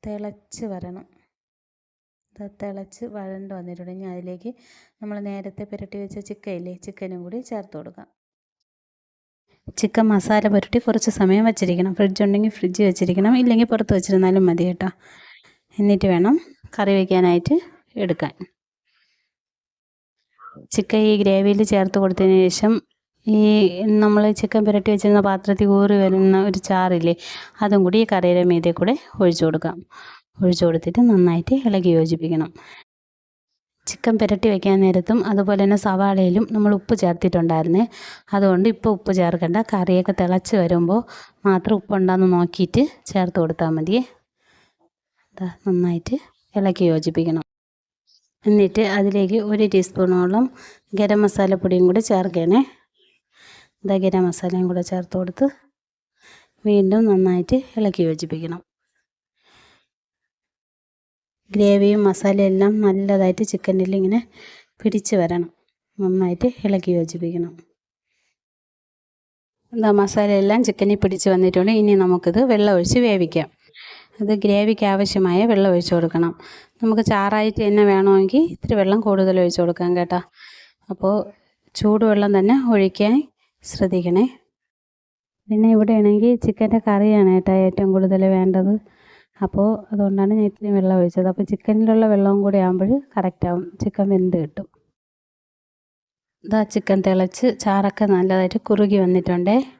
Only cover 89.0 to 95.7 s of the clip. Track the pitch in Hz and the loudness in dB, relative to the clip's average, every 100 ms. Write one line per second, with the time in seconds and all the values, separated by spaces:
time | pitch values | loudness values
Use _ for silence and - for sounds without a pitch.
89 | _ - _ _ 190 196 202 220 208 208 | _ -20 _ _ -6 0 0 -2 -6 -2
90 | 202 196 196 214 208 202 208 202 185 185 | -2 0 0 2 0 -4 -4 0 2 2
91 | 175 175 185 185 226 208 - 214 220 220 | 0 0 -2 -2 -4 -4 -2 0 2 2
92 | 220 202 196 196 202 196 185 185 190 269 | 2 2 2 2 2 2 0 0 0 -2
93 | 277 - 185 - 175 175 180 - 208 - | -4 -6 -6 -4 -4 -4 -6 -8 -8 -2
94 | 196 196 185 170 151 - 196 _ _ _ | 0 2 0 -2 -4 -10 -18 _ _ _
95 | _ _ _ _ _ _ _ | _ _ _ _ _ _ _